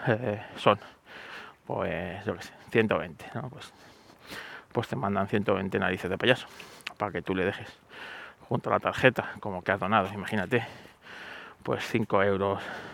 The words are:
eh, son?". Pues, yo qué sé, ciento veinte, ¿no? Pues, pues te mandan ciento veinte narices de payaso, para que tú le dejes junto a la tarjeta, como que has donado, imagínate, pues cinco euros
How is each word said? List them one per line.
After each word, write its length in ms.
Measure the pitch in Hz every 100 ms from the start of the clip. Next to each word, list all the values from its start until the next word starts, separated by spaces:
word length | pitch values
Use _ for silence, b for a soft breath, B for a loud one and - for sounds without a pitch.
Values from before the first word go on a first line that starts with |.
| -
eh, 360 | 113 123 104 - -
son?". 240 | - - - - B B B B B - -
Pues, 580 | 113 92 85 90 95 104
yo 100 | 90
qué 60 |
sé, 120 | - - -
ciento 260 | 117 107 90
veinte, 300 | 82 78 - 120
¿no? 120 | 123
Pues, 240 | 117 - B B B B B B B B B B
pues 160 | - -
te 80 | -
mandan 320 | 98 98 98
ciento 260 | 107 98
veinte 240 | 95 95 98
narices 300 | 92 92 87
de 80 | 95
payaso, 300 | 113 123 - B B B - -
para 140 | 104
que 100 | 85
tú 140 | - 95
le 80 |
dejes 240 | 92 - - - - B B B B - -
junto 220 | 123 -
a 60 | 104
la 40 |
tarjeta, 540 | 90 - 135 - - -
como 200 | 107 90 95
que 80 |
has 60 | 98
donado, 260 | 92 110 95
imagínate, 520 | 101 90 107 90 117 113 B B B B B B B B -
pues 240 | - 117 -
cinco 380 | 117 110 101
euros 400 | 101 95 98 98 B B B